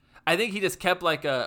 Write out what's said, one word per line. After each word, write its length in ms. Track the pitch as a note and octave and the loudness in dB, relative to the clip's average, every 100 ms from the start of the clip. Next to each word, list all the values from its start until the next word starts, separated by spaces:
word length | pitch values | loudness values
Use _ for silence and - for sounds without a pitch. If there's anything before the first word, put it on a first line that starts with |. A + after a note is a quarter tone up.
| _ - - | _ -8 0
I 100 | E3+ | 0
think 160 | A3+ | 0
he 60 | G3 | -2
just 220 | F#3+ - | -2 0
kept, 240 | - F3+ | 0 0
like, 200 | F3 D3+ | 0 0
a, 220 | D3 C3 | 0 -2